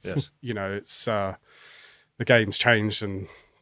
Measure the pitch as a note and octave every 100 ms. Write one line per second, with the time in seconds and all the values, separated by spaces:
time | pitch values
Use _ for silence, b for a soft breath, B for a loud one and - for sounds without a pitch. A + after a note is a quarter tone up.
0 | G2+ G2+ - _ A#2+ G#2 G2 G2+ - -
1 | A#2+ G#2+ G2 F#2 b b b b b b
2 | b - A#2+ A#2+ G2+ - A#2+ A2 G#2+ G2
3 | G#2 F#2+ G2 b b b